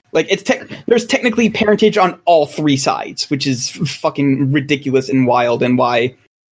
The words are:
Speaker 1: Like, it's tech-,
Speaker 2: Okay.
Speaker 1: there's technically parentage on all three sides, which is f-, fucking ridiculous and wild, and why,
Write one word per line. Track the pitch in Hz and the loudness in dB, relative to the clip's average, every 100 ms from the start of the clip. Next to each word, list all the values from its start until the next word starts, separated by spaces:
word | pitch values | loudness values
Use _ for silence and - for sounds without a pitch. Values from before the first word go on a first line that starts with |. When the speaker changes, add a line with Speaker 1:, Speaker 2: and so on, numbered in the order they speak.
| _ | _
Speaker 1:
Like, | 151 - | -2 0
it's | 190 | -2
tech-, | - 254 | -2 -4
Speaker 2:
Okay. | - - - | -6 -8 0
Speaker 1:
there's | 233 | 0
technically | 226 262 247 220 226 | 2 -2 0 0 0
parentage | - 214 208 214 208 | 0 0 4 4 4
on | 185 - | 0 0
all | - 170 143 | 2 2 2
three | - 151 139 | -2 0 0
sides, | 139 78 53 - - | 0 -2 -4 -8 -6
which | 143 139 | -4 -2
is | 123 123 - | -4 -4 -4
f-, | 170 | -6
fucking | - 160 151 143 135 139 | -2 -4 0 0 0 0
ridiculous | 147 135 147 139 131 127 | 0 -2 -4 0 -2 0
and | 135 127 | 0 2
wild, | 120 120 117 | 2 2 0
and | 123 123 | 2 2
why, | 123 120 120 - _ _ _ | 2 0 -2 -6 _ _ _